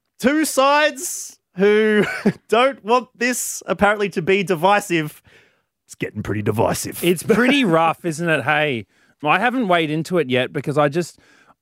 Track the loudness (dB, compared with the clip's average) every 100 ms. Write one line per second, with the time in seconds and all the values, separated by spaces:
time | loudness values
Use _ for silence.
0 | _ -4 0 0 0 2 2 4 2 -2
1 | -10 -10 -14 -20 _ 0 2 4 4 2
2 | 0 -2 -2 -2 0 2 2 0 0 0
3 | -2 -4 -4 -2 -6 -8 -6 0 2 2
4 | -2 -2 0 0 0 0 2 2 0 -2
5 | -2 -8 _ _ _ _ _ _ -20 -10
6 | -10 -8 -6 -4 -2 0 0 -2 -6 -4
7 | 0 0 0 2 2 2 2 2 2 -2
8 | -6 -4 -2 0 0 0 0 -4 -8 _
9 | _ _ 0 2 0 0 0 0 0 -2
10 | -2 -2 0 0 -2 -6 -4 0 0 0
11 | -6 -10 _ _ _ _